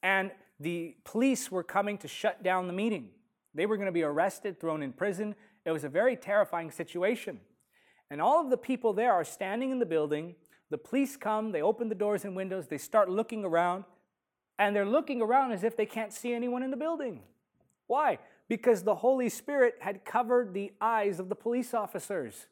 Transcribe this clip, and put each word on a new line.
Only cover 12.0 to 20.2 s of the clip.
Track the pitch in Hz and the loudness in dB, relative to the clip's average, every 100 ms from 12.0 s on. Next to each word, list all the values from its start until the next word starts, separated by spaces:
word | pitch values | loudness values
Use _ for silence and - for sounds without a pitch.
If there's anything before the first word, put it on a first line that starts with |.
| 208 208 | 0 0
and | 202 | -4
windows, | 185 190 190 147 | -6 -6 -6 -6
they | 147 | -10
start | - 220 185 | 0 4 4
looking | 190 220 220 | 2 -2 -4
around, | 190 165 175 180 196 _ _ _ _ _ _ - | 0 2 2 0 -8 _ _ _ _ _ _ 0
and | 202 | 2
they're | 208 202 | 2 2
looking | 269 320 262 | 2 0 -2
around | 220 254 262 | 2 4 2
as | 208 | 0
if | 214 220 | -2 0
they | 214 | -2
can't | - 214 | -2 -6
see | - 240 | -6 -4
anyone | 240 247 247 | -2 -2 -2
in | 262 | -4
the | 262 | -4
building. | 311 330 269 147 98 _ _ _ _ _ _ | -2 -2 -4 -8 -16 _ _ _ _ _ _
Why? | 254 294 160 - _ _ | 2 2 0 -6 _ _
Because | 226 247 214 | 0 4 4
the | 190 202 | 4 2
Holy | 240 262 247 | 4 4 2
Spirit | - - 285 240 226 | -2 -4 4 4 4
had | 190 196 - | -6 -6 -2
covered | 254 | 0